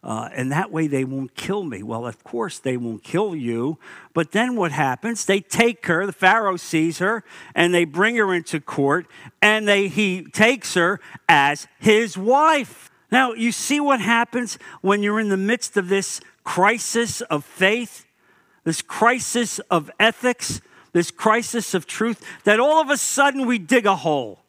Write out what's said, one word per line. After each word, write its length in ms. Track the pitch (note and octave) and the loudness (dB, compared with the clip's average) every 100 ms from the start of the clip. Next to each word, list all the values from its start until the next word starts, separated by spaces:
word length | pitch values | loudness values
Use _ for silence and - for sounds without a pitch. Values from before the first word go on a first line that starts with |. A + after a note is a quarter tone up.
| C3+ | -8
Uh, 220 | A2+ A2+ | -8 -8
and 180 | - C3 | -8 -4
that 180 | C#3+ G3 | -4 -4
way 160 | D#3+ D#3+ | -2 -2
they 200 | C#3 C3 | -2 -4
won't 280 | C3+ C3 | -6 -10
kill 300 | - - G3+ | -12 -6 -6
me." 180 | F3+ A2+ | -6 -10
Well, 240 | G#2+ A2+ A#2+ | -8 -8 -8
of 200 | A2+ - | -12 -10
course 340 | A#3+ G#3+ - | -6 -6 -6
they 160 | C3+ B2 | -4 -4
won't 300 | A#2+ A2 - | -6 -10 -6
kill 280 | E3+ G#3+ | -2 -2
you. 460 | E3 A#2+ A#2 B2+ D#3+ - - - | -4 -4 -2 -4 -6 -12 -20 -8
But 200 | - D#3+ | -4 -2
then 240 | G3+ B3 B3 | 0 0 0
what 160 | F3 | -2
happens? 500 | C#3+ C#3 B2+ G#3+ A#3 | 0 0 0 -4 -6
They 160 | - G3 | 0 0
take 460 | - - A#3 A#3 - | 0 2 2 0 -2
her, 200 | E3+ G3 | -2 -2
the 60 | |
Pharaoh 460 | - F#3 A3 G#3 F3+ | 2 4 4 2 -2
sees 420 | - D#3+ D#3+ D#3+ | -2 0 0 0
her, 240 | F#3 A3+ - - - - | -2 -2 -6 -20 -10 0
and 180 | E3+ | 2
they 120 | F3 E3+ | 4 0
bring 320 | D3 G#3 A#3 | 2 0 2
her 160 | G#3 | 0
into 260 | F3+ D#3+ D#3+ | 0 -2 -8
court, 480 | - - C#3 D#3 E3+ - - _ | -6 -2 0 0 -4 -18 -20 _
and 240 | G#3 G#3+ G#3 | 2 2 2
they, 220 | G3+ G3 | 2 2
he 360 | D3+ G#3 F#3 | 0 0 -2
takes 500 | D3+ - A3 C4 - | -8 2 2 2 -2
her 260 | F3+ F3 G3 - - - | 0 0 0 -8 -18 4
as 380 | D#3 C#3 D3 - _ | 4 4 0 -8 _
his 380 | E3+ G#3+ A3+ F#3 | 2 2 2 -4
wife. 760 | G3 C4+ D#4 D#4 A3 - - _ _ | 0 2 4 2 -2 -14 -20 _ _
Now, 180 | A#3+ C4 | 0 0
you 220 | A#3 A3+ | -2 -4
see 260 | - - D4 | -4 -2 -2
what 220 | D4 C4 | 2 0
happens 580 | F#3+ A#3 A#3 A#3+ A#3+ - - - | 2 0 0 -4 -6 -10 -16 -6
when 220 | F#3+ G3+ | 0 0
you're 180 | G3+ G#3+ | 0 0
in 80 | G#3+ | 0
the 80 | F#3+ | 0
midst 400 | G3 A#3 - - | 0 -2 -2 -4
of 100 | F3+ | 0
this 320 | G3 F#3+ - - _ | -2 -2 -10 -14 _
crisis 800 | - - F#3+ A#3 - A3+ A#3 - | -8 2 2 2 -4 -4 -4 -6
of 240 | A#3 D3+ - | -6 -6 -6
faith, 600 | - F#3+ A3+ A#3+ - _ _ _ _ _ _ - | 0 2 2 -4 -14 _ _ _ _ _ _ -6
this 160 | D#3+ | -6
crisis 800 | - - A3+ B3+ - A#3 A#3 - - | -8 0 2 2 -2 -2 -2 -4 -2
of 180 | F3 D3+ - | -2 -2 0
ethics, 580 | A3 - B3 A#3+ - - _ _ _ | 0 2 -2 -2 -6 -10 _ _ _
this 200 | F3 E3+ | -2 -2
crisis 640 | - A3 A3 A#3 A#3 - | -2 0 2 0 -6 -4
of 140 | F#3+ - | -4 -6
truth, 340 | - A3 A3+ - - | -4 -4 -4 -12 -4
that 160 | - G#3+ | 2 4
all 220 | C4+ D#4 | 4 4
of 80 | D4 | 2
a 80 | C#4+ | 0
sudden 480 | - - C#4 C#4 B3+ | -2 2 2 2 -2
we 120 | A#3+ | -2
dig 280 | D#3+ B3+ G3+ | 2 2 2
a 100 | F#3+ | 0
hole. 460 | E3+ D3 A#2 F#2 | 0 -2 -2 -10